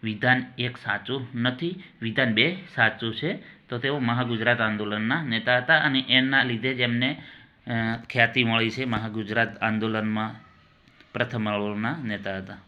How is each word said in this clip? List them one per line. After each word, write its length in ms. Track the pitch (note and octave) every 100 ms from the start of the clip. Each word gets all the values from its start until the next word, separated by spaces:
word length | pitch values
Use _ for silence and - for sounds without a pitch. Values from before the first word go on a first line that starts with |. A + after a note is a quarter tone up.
વિધાન 440 | A2+ G#2 B2 C3 - -
એક 180 | B2+ A#2+
સાચું 500 | - G2+ - C3+ B2
નથી, 480 | A#2+ A#2+ B2+ E3+ F#3 - -
વિધાન 320 | A2+ A2 B2+
બે 220 | G#2+ C3+ F#3 -
સાચું 400 | - A2+ - A2+
છે. 420 | A2 D3+ - - - _
તો 100 | A#2+
તેઓ 200 | C3+ C#3+
મહાગુજરાત 640 | B2 A#2+ A#2+ A#2 A2+ A#2+
આંદોલનના 640 | A2 G#2 G#2 G#2 A2 D3
નેતા 340 | D3 A2+ A2+ B2
હતા 200 | A#2+ D#3+
અને 260 | D3+ C3+ C3
એના 340 | B2+ C3 C3+
લીધે 320 | B2 A#2 B2
જ 60 | B2+
એમને, 420 | B2 A#2+ B2+ D3 - - - _ -
અ, 40 | A#2 A2+ A2+ -
ખ્યાતિ 360 | B2 A#2 B2+
મળી 260 | A#2 A2+ A2+
છે, 140 | A2+
મહાગુજરાત 760 | C3 A2 A2 G#2+ G2+ A2 A2 -
આંદોલનમાં 760 | A2 G#2+ A2 A2 G#2+ G#2+ A2 A2 - - _ _ _ _ -
પ્રથમ 360 | - A#2 A#2+ G#2+
હરોળના 480 | G#2 G#2 G#2 A2 E3
નેતા 340 | B2 G#2 G2 F#2+
હતા. 220 | F#2+ G2